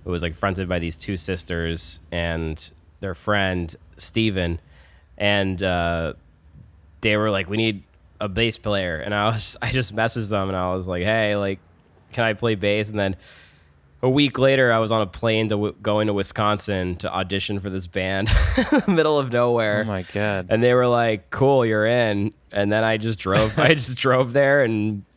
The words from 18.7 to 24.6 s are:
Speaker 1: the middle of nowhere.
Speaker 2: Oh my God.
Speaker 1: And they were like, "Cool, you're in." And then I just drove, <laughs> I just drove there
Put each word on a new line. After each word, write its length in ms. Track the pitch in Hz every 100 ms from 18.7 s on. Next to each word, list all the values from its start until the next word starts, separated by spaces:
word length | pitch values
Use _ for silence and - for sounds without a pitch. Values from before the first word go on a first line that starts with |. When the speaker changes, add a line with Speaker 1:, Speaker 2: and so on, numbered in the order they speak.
| 294 -
Speaker 1:
the 40 |
middle 260 | 175 156 147
of 120 | 135
nowhere. 520 | 120 120 120 107 104
Speaker 2:
Oh 20 |
my 180 | 107 98 90
God. 320 | 101 104 98 90
Speaker 1:
And 140 | 110
they 100 | 120
were 140 | 123 123
like, 420 | 120 117 110 -
"Cool, 360 | - 135 135 117
you're 180 | 110 107
in." 460 | 123 113 101 101 - _
And 220 | 104 101
then 100 | 107
I 140 | 110 110
just 220 | 110 107
drove, 400 | 98 98 110 107
<laughs> 0 |
I 160 | 139
just 240 | 156 127 123
drove 340 | 135 127 127
there 300 | 127 139 143